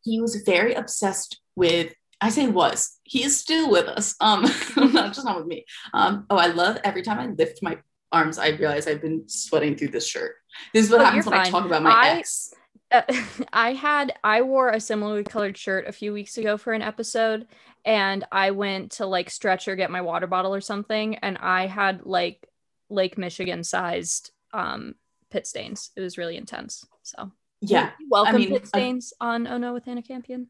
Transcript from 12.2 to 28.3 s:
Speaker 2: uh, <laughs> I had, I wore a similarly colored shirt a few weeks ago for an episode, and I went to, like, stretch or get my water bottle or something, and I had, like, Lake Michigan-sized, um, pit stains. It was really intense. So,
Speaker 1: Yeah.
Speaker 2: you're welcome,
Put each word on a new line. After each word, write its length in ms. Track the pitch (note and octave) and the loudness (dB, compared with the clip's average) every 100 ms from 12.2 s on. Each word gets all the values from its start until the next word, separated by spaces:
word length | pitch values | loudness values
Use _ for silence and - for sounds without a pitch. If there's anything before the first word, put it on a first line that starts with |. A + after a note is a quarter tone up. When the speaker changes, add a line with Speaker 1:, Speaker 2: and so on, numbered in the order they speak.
| - - - _ _ _ _ | -2 -8 -10 _ _ _ _
Speaker 2:
uh, 100 | B3 - B3+ A3+ | 4 4 -4 -4
<laughs> 240 | - - | -8 -2
I 200 | - A#3 | 0 0
had, 400 | C4 D4 D4 C4+ - | 0 0 0 0 -2
I 180 | G#3 G#3+ | 2 4
wore 280 | C4 C4+ B3+ | 4 4 4
a 100 | A3 | 2
similarly 440 | G#3+ G#3+ G#3 G#3+ | -2 -4 -2 -4
colored 340 | G#3 A3 G3+ G3+ | -4 -4 -4 -4
shirt 300 | - F#3+ - | -4 -4 -4
a 40 | |
few 220 | G3+ G#3 | -8 -8
weeks 240 | G#3 G3+ - | -8 -10 -6
ago 200 | G#3+ G#3 | -2 -2
for 160 | A#3+ | -2
an 80 | A3 | -4
episode, 680 | G#3 G#3+ A3 A#3 A3 A3 A#3 _ _ _ - | -4 -6 -4 0 0 -2 -8 _ _ _ 0
and 380 | A3 G3 G3 G3 | 2 2 -2 -2
I 200 | F#3+ G3 | 0 0
went 400 | G3 G3+ F#3+ G3+ | 0 -4 -4 -8
to, 120 | - G3 | -8 -2
like, 240 | F#3 F3+ | -2 -4
stretch 380 | - G#3 F#3 - | -4 -2 -2 -2
or 80 | F#3+ | -4
get 140 | F3+ | -4
my 120 | F3+ | -2
water 260 | F3 E3+ F3+ | -4 -4 -2
bottle 260 | F#3 F#3 | -2 -2
or 80 | G3 | -4
something, 540 | - G3+ G#3 G#3+ G#3+ G#3+ | -6 -8 -4 -4 -4 -4
and 200 | G3+ F#3+ | -6 -6
I 280 | - F#3 F#3+ | -2 0 -2
had, 380 | G3 G3 F#3+ - | 0 -2 -2 -2
like, 420 | F#3 F3 F3+ - _ _ _ _ | -2 -2 -6 -20 _ _ _ _
Lake 280 | G3+ F#3 G#3 | -2 0 -2
Michigan-sized, 1120 | F3+ - F3+ F3 E3+ F#3+ F3 F3 E3+ - - _ _ | -8 -6 -6 -6 -4 -4 -2 -4 -4 -8 -8 _ _
um, 420 | A3 - - - - _ _ _ | -8 -6 -8 -12 -16 _ _ _
pit 160 | G3 - | -8 -6
stains. 420 | - - G3 - - | -12 -12 -14 -14 -10
It 60 | |
was 160 | F#3 F3 | -10 -8
really 200 | E3+ E3+ | -10 -10
intense. 480 | - - - - - _ | -12 -14 -12 -16 -18 _
So, 300 | - - G3 _ _ _ | -20 -16 -16 _ _ _
Speaker 1:
Yeah. 300 | G#3 A#3+ - - | 2 2 2 -6
Speaker 2:
you're 100 | D4+ | 2
welcome, 260 | G#3 G#3+ | 4 6